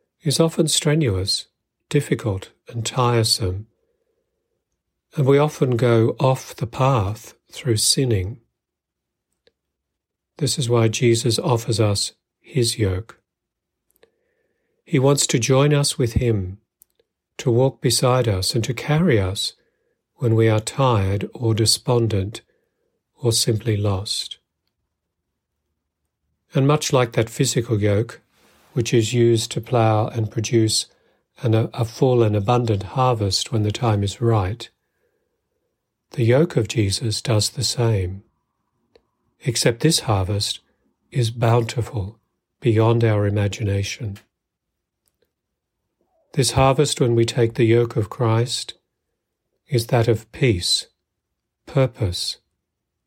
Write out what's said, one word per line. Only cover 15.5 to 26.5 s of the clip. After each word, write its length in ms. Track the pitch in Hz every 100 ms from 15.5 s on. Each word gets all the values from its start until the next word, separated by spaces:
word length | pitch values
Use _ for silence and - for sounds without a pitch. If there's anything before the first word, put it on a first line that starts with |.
| 131 147
us 240 | 143 143 -
with 160 | 123
him, 440 | - 123 107 92 98 _ _ _ _ _ _ _ -
to 120 | -
walk 300 | 117 131 -
beside 460 | 135 - 127 127 117
us 280 | 95 92
and 100 | 117
to 80 | 110
carry 480 | 120 - 151 175 110
us 320 | 95 98 - - _ _ _ _ _
when 200 | _ 123
we 140 | 113 113
are 120 | 107
tired 680 | 110 - 131 110 95 101 -
or 200 | - 117
despondent 840 | 110 107 - - 123 113 101 95 - - _ _ _ _ _ _
or 180 | _ 123
simply 440 | 110 - 107 120 104
lost. 640 | 104 95 104 - - - _ _ _ _ _ _ _ _ _ _ _ _ _ _ _ _ _ _ _ _ _